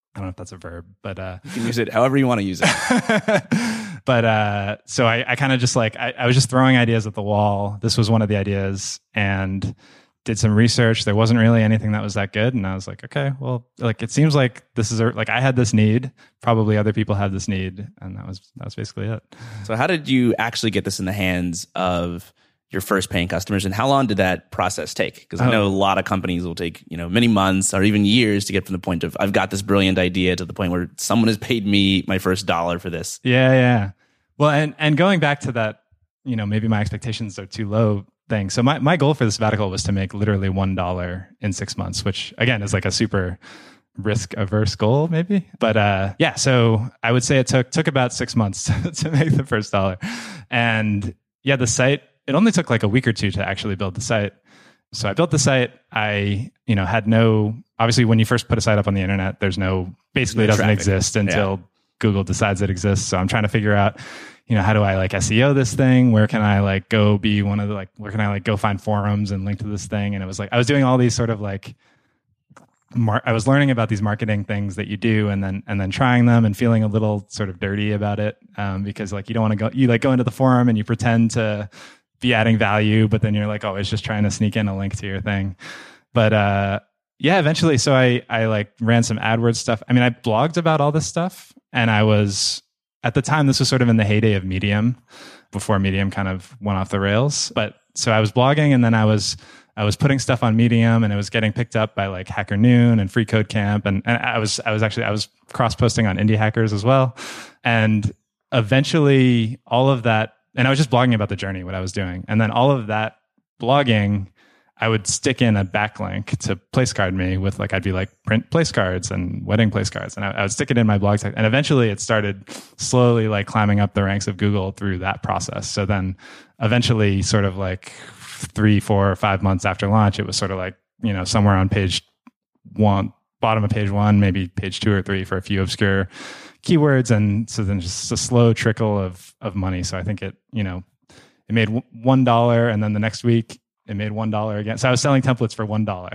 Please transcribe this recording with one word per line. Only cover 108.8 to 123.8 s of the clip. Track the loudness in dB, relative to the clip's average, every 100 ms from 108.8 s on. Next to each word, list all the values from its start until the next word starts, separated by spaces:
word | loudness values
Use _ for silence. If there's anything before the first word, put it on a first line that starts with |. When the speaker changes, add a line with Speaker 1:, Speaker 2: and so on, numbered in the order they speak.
| 2 2 4 4 4 4 0 -4 _
Speaker 1:
all | 2 2
of | 2
that, | 2 0 -2 _ _ 0
and | 2
I |
was | 2
just | 2
blogging | 2 4 2
about | 0
the | -4
journey, | -6 -8
what | -8 -6
I |
was | -6
doing, | -6 -6 -8 -4
and | 0
then | 2
all | 2 2
of | 2 -2
that | -4 -4 -8 _ _ _ _
blogging, | 0 2 4 2 2 0 -4 _ _ _ _ _
I | -2
would | 0 -2
stick | -4 -2 2
in | 2 2
a |
backlink | 0 -2 -4 -4 -8 -8 -6 -6
to | -4 -6
Place | -4 -2 0
Card | 0 -2
Me | 0 -2 -2
with, | -2 -4
like, | -4
I'd | -4
be | -2
like, | -2 -4 _ -2
"Print | -2 0
place | -2 0
cards | 0 0 -2 -4
and | -6 -6 -6 0
wedding | 2 2
place | 2 -2
cards." | -6 -10 -8
And | -8
I, |
I | -4
would | -4
stick | -4 0
it | 2
in | 2
my | 2
blog | 2 0
site. | -2 -2
And | 0
eventually | 0 2 2 2
it | -2
started | -2 -2 -2 -6 -12 -20 -20 -12
slowly, | -2 2 4 4 0
like, | -2 -2
climbing | 0 2
up | 2